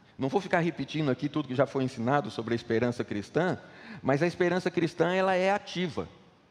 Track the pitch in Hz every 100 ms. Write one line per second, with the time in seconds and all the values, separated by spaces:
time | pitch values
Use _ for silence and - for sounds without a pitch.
0 | - - 135 190 185 180 170 - 139 151
1 | 147 127 143 151 135 127 131 139 131 117
2 | 117 143 110 - 113 117 - 113 120 117
3 | 107 104 - 147 175 120 - - - 196
4 | 131 143 175 170 175 180 180 175 165 -
5 | 170 185 190 185 190 202 - 175 180 107
6 | 80 - - _ _